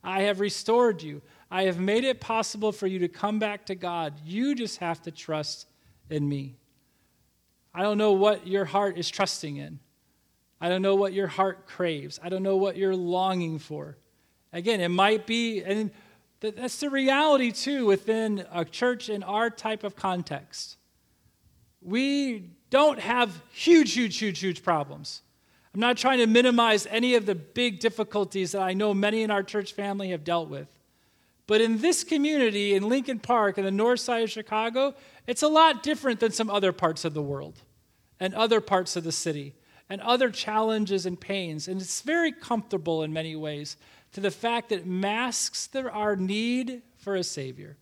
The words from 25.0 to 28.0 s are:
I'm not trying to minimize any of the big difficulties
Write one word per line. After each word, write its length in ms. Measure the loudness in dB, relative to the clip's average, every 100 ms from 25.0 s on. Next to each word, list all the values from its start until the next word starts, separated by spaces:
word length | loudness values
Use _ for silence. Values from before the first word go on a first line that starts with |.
| -14 -16 _ _ _ _ _
I'm 60 | 0
not 180 | 2 4
trying 200 | 4 4
to 80 | 6
minimize 600 | 6 6 6 6 4 2
any 300 | 0 4 2
of 100 | 2
the 80 |
big 460 | -4 -4 -2 -2 0
difficulties 720 | -2 -2